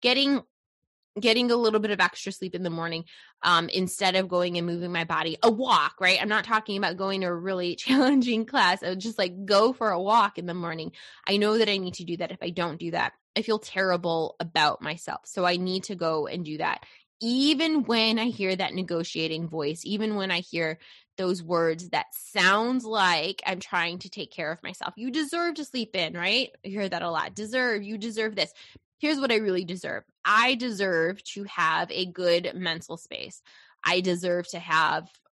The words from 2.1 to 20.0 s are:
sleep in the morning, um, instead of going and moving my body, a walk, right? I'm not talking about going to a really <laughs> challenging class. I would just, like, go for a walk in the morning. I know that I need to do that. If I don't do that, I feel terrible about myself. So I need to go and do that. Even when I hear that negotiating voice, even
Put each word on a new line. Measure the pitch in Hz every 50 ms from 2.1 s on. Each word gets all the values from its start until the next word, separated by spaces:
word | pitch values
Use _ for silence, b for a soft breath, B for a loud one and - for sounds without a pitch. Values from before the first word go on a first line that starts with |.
| - - - 196
sleep | 196 - 190 180 180
in | 175 185
the | 175
morning, | 165 165 165 165 165 165 165 B B B B B B _
um, | - 175 175 165 170 -
instead | - 185 185 175 - - 202 185 180
of | 190 190 180
going | 180 175 180 180 175 175
and | 170
moving | 175 170 175 175 175
my | 175 165 165
body, | 165 165 156 160 165 160 -
a | - 240
walk, | 220 214 262 254 214 165 143 156 - -
right? | 185 180 190 -
I'm | - 208
not | 214 214 -
talking | 226 233 214 214 - 202
about | 196 202 170 180
going | 180 190 196 196 190
to | 185 175
a | 175
really | 170 175 190 190 180 180 175 175
<laughs> |
challenging | - - - 262 269 262 262 285 269 240 247 233 220 226
class. | 226 277 269 196 180 180 196
I | - 180
would | 185 190
just, | 190 226 220 -
like, | 196 180 180 190 196
go | 190 208 196 214 262
for | 254 - 226 214
a | 185 170
walk | 185 202 220 233 208 202 -
in | - 175
the | 175 170
morning. | 180 170 170 160 160 156 170 B B B B B B B
I | - 196
know | 202 208 214 214 226
that | 220 208
I | 202
need | 190 185 180 180
to | - 175
do | 165 170
that. | 170 175 160
If | 185 -
I | - 185
don't | 170 180 175 170 147 175
do | 170 170
that, | 165 170 - - - _ _ _ _
I | 214
feel | 214 - 214 214
terrible | - - - 190 190 185 180 175 175 170 165 165 160 - - -
about | 170 165 - 165 151 147 - -
myself. | 156 151 160 170 - - 147 - -
So | - - 196 180
I | 175 180
need | 180 180 185 185 190 185
to | - 202
go | 170 170 160 160 156 -
and | - - 180 170
do | 151 156 151
that. | - - - - B B B B B B _ _
Even | 226 233 247 262 277 294 311 262 330 320 311 302 220
when | - 233 226 220 220 220 220
I | 226
hear | 247 226 - 196 185 190
that | 185 190 - -
negotiating | 185 185 170 175 165 170 - - 160 160 160 160 160 170 160
voice, | 160 160 147 143 160 165 -
even | - 208 202